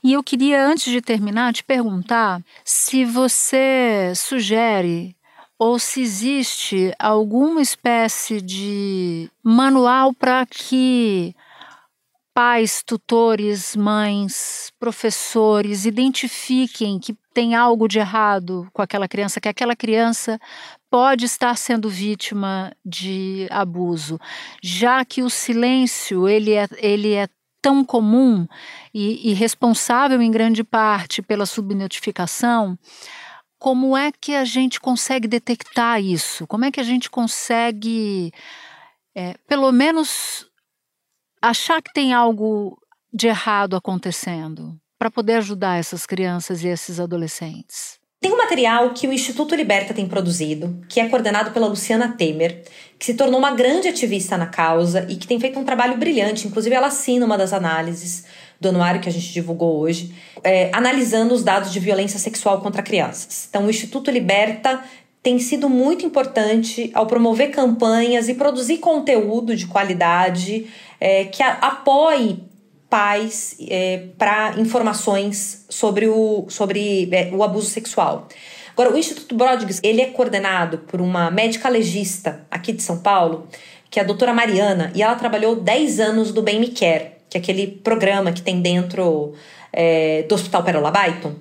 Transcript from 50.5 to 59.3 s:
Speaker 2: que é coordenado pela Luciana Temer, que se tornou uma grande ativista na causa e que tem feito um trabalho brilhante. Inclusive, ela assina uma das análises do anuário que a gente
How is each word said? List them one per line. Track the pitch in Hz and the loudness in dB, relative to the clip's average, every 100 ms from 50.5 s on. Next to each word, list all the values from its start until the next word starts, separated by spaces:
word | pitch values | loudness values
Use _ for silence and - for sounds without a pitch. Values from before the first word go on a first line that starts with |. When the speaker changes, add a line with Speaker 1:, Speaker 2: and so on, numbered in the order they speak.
| 151 175 175 - | -4 -6 -10 -4
Speaker 2:
que | 240 | -2
é | 226 | 0
coordenado | 254 214 208 220 | 0 0 0 -2
pela | 240 214 | 0 0
Luciana | 202 - 226 240 - | -2 -2 0 0 0
Temer, | 160 156 170 175 - - - _ | -2 0 -2 -2 -20 -20 -20 _
que | - | -6
se | |
tornou | 233 269 254 | 0 2 4
uma | 277 | 2
grande | 240 254 330 370 | 4 2 4 0
ativista | 349 240 196 185 185 | -2 -2 -2 -2 -4
na | 170 | -2
causa | - 165 165 175 180 180 | 0 2 2 2 0 -2
e | 180 | -10
que | - | -4
tem | 240 | -2
feito | 262 262 | -2 -4
um | |
trabalho | 262 247 247 247 | -2 0 0 0
brilhante. | 339 269 202 214 208 | 0 0 0 -2 -4
Inclusive, | 208 214 254 | -2 0 2
ela | 269 | 2
assina | 269 - 247 | -2 0 2
uma | 233 202 | 2 2
das | 190 | 0
análises | 196 170 160 165 170 175 - - - - _ | 0 0 -2 -4 -8 -10 -12 -14 -20 -20 _
do | 190 | 0
anuário | 180 175 175 | 2 2 0
que | 180 | -2
a | |
gente | 170 175 | -6 -6